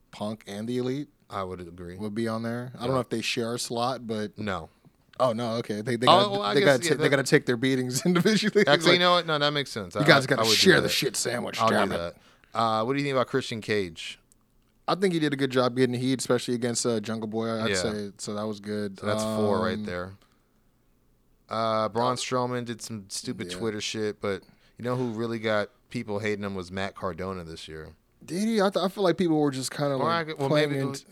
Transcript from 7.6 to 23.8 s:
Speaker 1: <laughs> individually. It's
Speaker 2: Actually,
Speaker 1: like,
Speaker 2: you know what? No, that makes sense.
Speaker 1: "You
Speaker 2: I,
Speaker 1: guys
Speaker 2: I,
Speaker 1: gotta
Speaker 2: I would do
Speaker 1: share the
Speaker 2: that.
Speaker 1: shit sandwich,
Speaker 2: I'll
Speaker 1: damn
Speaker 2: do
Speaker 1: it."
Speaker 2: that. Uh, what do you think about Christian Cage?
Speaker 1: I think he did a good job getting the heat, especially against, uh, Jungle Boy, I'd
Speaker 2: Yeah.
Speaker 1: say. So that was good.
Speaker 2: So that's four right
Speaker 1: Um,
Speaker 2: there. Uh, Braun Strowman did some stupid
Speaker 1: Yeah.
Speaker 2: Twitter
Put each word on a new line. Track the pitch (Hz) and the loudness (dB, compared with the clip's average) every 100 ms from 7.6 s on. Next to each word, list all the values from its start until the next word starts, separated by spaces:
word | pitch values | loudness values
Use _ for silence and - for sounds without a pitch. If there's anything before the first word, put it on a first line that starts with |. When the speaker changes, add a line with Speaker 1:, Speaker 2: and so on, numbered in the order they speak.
| 131 131 127 131 | 2 0 0 0
Speaker 1:
<laughs> | 180 | 2
individually. | 175 220 214 208 208 | 4 4 4 2 4
It's | 190 | 4
Speaker 2:
Actually, | 147 170 | 4 6
Speaker 1:
like, | |
Speaker 2:
you | 175 | 6
know | 175 | 6
what? | 175 165 | 4 2
No, | 147 | 0
that | 147 | 0
makes | 147 131 | 0 -4
sense. | 113 90 | -6 -4
Speaker 1:
"You | 104 | 2
Speaker 2:
I, | |
Speaker 1:
guys | - 139 | 6 6
Speaker 2:
I, | 127 | 4
Speaker 1:
gotta | 123 | 2
Speaker 2:
I | |
would | 113 | 4
do | 104 | 6
Speaker 1:
share | 185 147 | 6 6
the | |
Speaker 2:
that. | 127 | 4
Speaker 1:
shit | - 131 | 0 -2
sandwich, | - 123 120 101 113 | -2 -2 -4 -4 0
Speaker 2:
I'll | 113 | 2
Speaker 1:
damn | 107 98 | 4 2
Speaker 2:
do | |
Speaker 1:
it." | 104 | -2
Speaker 2:
that. | 85 - _ _ _ 113 | -6 -10 _ _ _ 0
Uh, | 113 110 | 2 2
what | 117 | 0
do | 139 | 0
you | |
think | 143 | 0
about | 131 117 | 0 0
Christian | 131 - 113 | -2 -2 -6
Cage? | 107 104 90 80 - - _ _ _ _ _ _ - | -2 0 -2 -8 -14 -14 _ _ _ _ _ _ -4
Speaker 1:
I | |
think | 170 196 | 0 2
he | 165 | 2
did | 147 | 0
a | 139 | 0
good | 139 | 0
job | 127 123 123 | 2 2 2
getting | 123 | 2
the | 123 | 2
heat, | 127 127 | 0 0
especially | - 120 - | 2 0 0
against, | 120 120 113 123 | -2 -2 0 0
uh, | 110 | 0
Jungle | 104 110 107 | -2 -6 -4
Boy, | 110 113 | -4 -2
I'd | 113 113 | -2 0
Speaker 2:
Yeah. | 95 | 0
Speaker 1:
say. | 110 104 101 - | 0 -4 -8 -10
So | - | -8
that | 104 107 | -6 -6
was | 104 | -6
good. | 104 104 104 95 | -6 -4 -4 -6
Speaker 2:
So | 104 | -4
that's | 107 | -2
four | 110 110 104 95 | 0 0 2 2
right | 92 | 0
Speaker 1:
Um, | 98 | -2
Speaker 2:
there. | 107 90 92 98 _ _ _ _ _ _ _ _ _ _ _ _ _ | -6 -8 -8 -14 _ _ _ _ _ _ _ _ _ _ _ _ _
Uh, | 110 113 110 107 | -2 0 0 0
Braun | 113 123 123 | 0 0 0
Strowman | - 127 123 123 | -2 -2 -2 -4
did | 120 110 | -6 -8
some | - 110 95 | -10 -12 -10
stupid | - 127 98 90 | -8 -8 -8 -8
Speaker 1:
Yeah. | 90 | -4
Speaker 2:
Twitter | 110 104 | -4 -2